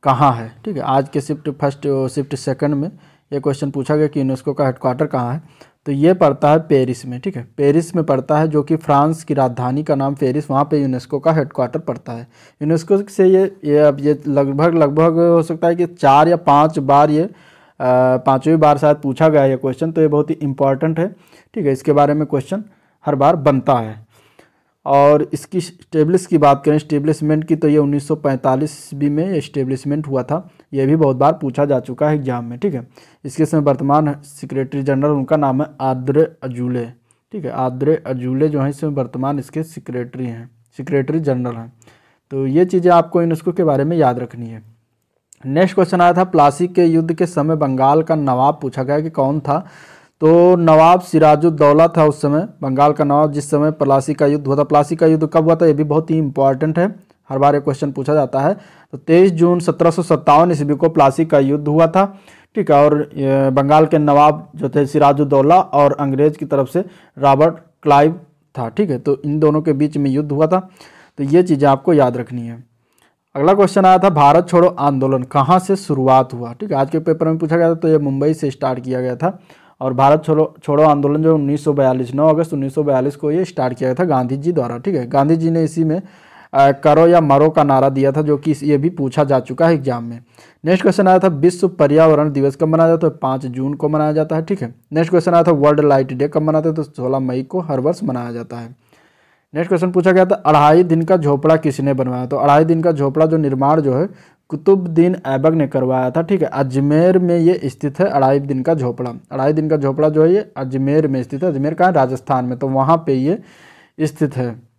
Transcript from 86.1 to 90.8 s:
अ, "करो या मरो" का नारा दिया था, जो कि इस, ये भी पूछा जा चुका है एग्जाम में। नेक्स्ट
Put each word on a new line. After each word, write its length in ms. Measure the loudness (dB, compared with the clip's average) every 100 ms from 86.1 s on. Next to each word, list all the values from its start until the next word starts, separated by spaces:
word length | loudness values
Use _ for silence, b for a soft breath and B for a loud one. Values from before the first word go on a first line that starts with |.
| B B B B
अ, 180 | 2 2
"करो 360 | 4 2 4 6
या 140 | 4
मरो" 280 | 4 4 4
का 140 | 2
नारा 260 | 2 2 2
दिया 220 | 2 0
था, 100 | 0
जो 160 | -2 -2
कि 140 | -2
इस, 120 | -4
ये 140 | 0 0
भी 120 | 0
पूछा 340 | -4 -6 -2
जा 160 | 0 0
चुका 280 | -2 -2 0
है 60 |
एग्जाम 300 | 0 -2 -8
में। 200 | -10 -14 _ b b b -2
नेक्स्ट 160 | 0